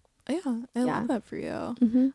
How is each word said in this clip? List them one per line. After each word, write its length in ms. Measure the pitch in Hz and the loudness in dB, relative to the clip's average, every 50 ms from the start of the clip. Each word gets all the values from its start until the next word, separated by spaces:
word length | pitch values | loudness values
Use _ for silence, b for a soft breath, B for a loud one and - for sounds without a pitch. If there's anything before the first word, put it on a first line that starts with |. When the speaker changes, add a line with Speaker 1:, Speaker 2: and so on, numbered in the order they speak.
| _ _ _ _ _ - | _ _ _ _ _ -4
Speaker 1:
Yeah, 100 | 285 359 381 | -4 -2 -2
I 160 | 269 233 233 247 - - | -2 -4 -4 -6 -6 -2
Speaker 2:
Yeah. 80 | 233 254 | 0 0
Speaker 1:
love 220 | 247 - - 233 233 | 0 0 0 0 -2
that 140 | 262 202 - | -2 -2 -4
for 120 | - - | -6 -8
you. 140 | - - - | -8 -6 -6
Speaker 2:
Mm-hmm. 600 | - - - - 240 - 247 220 233 254 262 269 | -6 -6 -6 -4 0 2 4 4 6 4 4 2